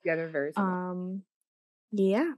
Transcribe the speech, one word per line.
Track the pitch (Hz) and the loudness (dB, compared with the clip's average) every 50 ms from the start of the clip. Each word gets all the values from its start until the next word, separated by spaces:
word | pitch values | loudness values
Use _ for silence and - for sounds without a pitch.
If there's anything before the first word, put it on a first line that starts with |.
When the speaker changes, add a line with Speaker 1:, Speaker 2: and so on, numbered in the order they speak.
| - | -2
Speaker 1:
Yeah, | 170 165 165 | -2 0 0
they're | 165 160 | -2 -2
very | 156 143 139 151 | -2 -2 -2 -2
similar. | 156 208 196 185 185 180 180 180 | 0 0 0 0 0 -2 -2 -4
Speaker 2:
Um, | 180 180 180 185 190 196 190 _ _ _ _ _ _ _ _ _ _ _ _ - 214 | -4 -6 -6 -6 -6 -8 -10 _ _ _ _ _ _ _ _ _ _ _ _ -6 0
yeah. | 202 190 190 196 233 330 339 269 | 2 4 4 4 4 2 0 -2